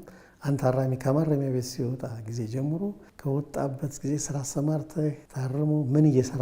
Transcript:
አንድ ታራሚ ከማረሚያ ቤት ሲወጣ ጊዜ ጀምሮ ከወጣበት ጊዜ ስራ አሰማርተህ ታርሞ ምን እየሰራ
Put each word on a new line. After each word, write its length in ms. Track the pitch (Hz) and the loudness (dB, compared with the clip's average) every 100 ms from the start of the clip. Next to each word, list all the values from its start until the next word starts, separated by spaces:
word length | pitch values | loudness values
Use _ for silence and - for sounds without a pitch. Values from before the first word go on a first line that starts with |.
| - - - _ | -6 -20 -20 _
አንድ 140 | 143 139 | -2 2
ታራሚ 340 | 131 127 131 127 | 2 2 0 0
ከማረሚያ 520 | 131 143 156 143 135 | 2 2 2 2 0
ቤት 180 | 127 123 | -2 -4
ሲወጣ 360 | - 123 131 127 113 | -4 -4 -4 -8 -10
ጊዜ 180 | 110 120 110 | -8 -6 -6
ጀምሮ 340 | 127 143 165 202 202 - - | -4 -2 -2 -4 -8 -16 -8
ከወጣበት 760 | 143 139 143 - 139 131 139 - | -4 -2 -2 -4 -4 -4 -8 -6
ጊዜ 160 | 135 147 | -4 -4
ስራ 160 | - 143 | -4 -6
አሰማርተህ 720 | 131 147 147 156 - 165 151 139 - | -4 -2 0 0 -4 -2 -2 -2 -8
ታርሞ 420 | 135 131 139 151 151 135 | -6 -4 0 2 2 4
ምን 180 | 147 151 | 6 8
እየሰራ 360 | 127 123 135 | 8 4 2